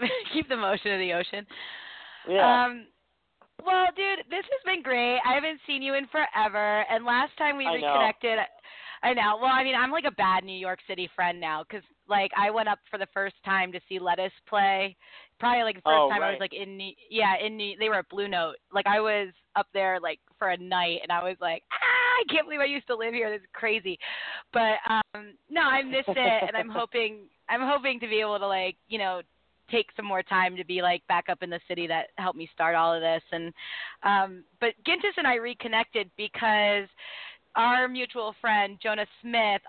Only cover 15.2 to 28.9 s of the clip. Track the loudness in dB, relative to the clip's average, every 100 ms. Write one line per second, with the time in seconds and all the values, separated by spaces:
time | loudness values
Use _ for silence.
15.2 | -20 -4 0 2 0 -2 2 4 4 2
16.2 | 0 -2 -6 -8 -12 -12 -12 -14 -6 0
17.2 | 2 2 0 -6 -8 -4 -2 0 -2 -6
18.2 | -4 -2 -2 -6 _ -2 2 2 2 0
19.2 | -2 -8 _ -4 -2 0 0 0 -2 -6
20.2 | _ -4 -2 -2 -2 0 0 -2 -2 -2
21.2 | -2 -2 -4 -4 -6 -2 2 2 4 2
22.2 | 2 0 0 0 -2 -2 -4 -4 -2 -2
23.2 | -2 -4 -10 -6 -2 0 -2 -8 -8 -10
24.2 | -10 -12 -2 2 2 2 2 0 0 -6
25.2 | -16 -20 -6 2 4 2 0 -2 0 2
26.2 | 4 2 2 -2 -4 -4 -4 -2 -2 -4
27.2 | -18 _ -4 -2 0 0 0 -4 -2 0
28.2 | 0 0 0 0 -2 -6 -8